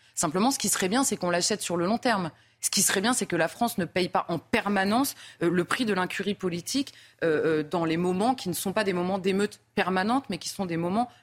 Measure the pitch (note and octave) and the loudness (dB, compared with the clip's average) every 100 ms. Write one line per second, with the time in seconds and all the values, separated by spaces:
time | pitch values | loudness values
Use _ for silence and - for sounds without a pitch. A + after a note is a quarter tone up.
0 | _ - E3 F#3 A#3+ C4 G#3 - F#3 A#3+ | _ -4 0 2 2 2 -2 0 0 2
1 | C4+ G3+ F3+ F3 - G#3+ - F3 F3 A#3 | 0 0 0 0 0 -2 -2 -2 0 0
2 | B3 G3+ E3 - _ _ - G3+ - F#3+ | 0 0 -2 -8 _ _ -2 0 2 2
3 | A3 B3 G3 E3+ E3 - A#3 - E3 F#3 | 2 0 0 0 0 0 -2 -2 -2 -2
4 | F3+ F#3 - E3 - A3+ G3+ G3 G3 A#3 | 0 0 -2 -4 -2 0 2 0 2 2
5 | C#4 - - - E3+ F3 F3 - A3+ F#3 | 0 -4 -14 -2 0 2 0 0 0 0
6 | F3+ - G3 G3 F#3 F3 - C4+ C4+ - | -2 -4 -4 -4 -4 -4 -4 -4 -4 -10
7 | - - E3 D3+ D#3+ D#3 D3+ F3+ D#3+ E3 | -20 -2 0 2 2 0 0 0 0 0
8 | F3+ F#3 A#3 B3+ F3+ D#3+ G3 G#3+ G3 F3+ | 0 2 2 0 -2 -4 -2 0 0 0
9 | F3+ G3 F#3 F#3+ G#3 - _ - F3+ F#3 | 0 0 0 0 0 -4 _ -2 0 0
10 | G#3 C4 - F3 - - F#3 E3 E3+ G#3 | 2 0 -2 -8 -8 -6 -4 -2 0 0
11 | B3 - | -2 -6